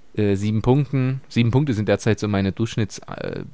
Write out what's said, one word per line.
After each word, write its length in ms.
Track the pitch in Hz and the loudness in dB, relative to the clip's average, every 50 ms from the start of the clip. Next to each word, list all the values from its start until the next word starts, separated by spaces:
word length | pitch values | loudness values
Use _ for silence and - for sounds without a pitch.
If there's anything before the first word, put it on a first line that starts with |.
| - - - | -20 -10 -4
Äh, 220 | - 107 101 101 | 0 0 2 2
sieben 240 | 95 101 107 107 110 | 2 0 0 0 0
Punkten. 640 | 101 123 127 143 143 - - 135 127 127 131 135 - - | 2 2 2 2 2 0 0 0 0 0 -2 -4 -8 -4
Sieben 220 | - 117 120 117 | 0 2 2 4
Punkte 220 | 107 131 151 147 120 | 4 2 2 2 0
sind 160 | 98 107 95 | -2 2 2
derzeit 320 | 104 101 - 120 107 - | 0 2 2 0 0 0
so 80 | - 104 | 0 0
meine 240 | 104 98 98 98 92 | 0 2 0 0 0
Durchschnitts-, 480 | - 113 110 - - 110 98 - - - | -2 -4 -2 -2 -2 -4 -4 -4 -10 -12
äh, 380 | - - - - 50 - - - - | -12 -12 -10 -8 -8 -8 -8 -10 -12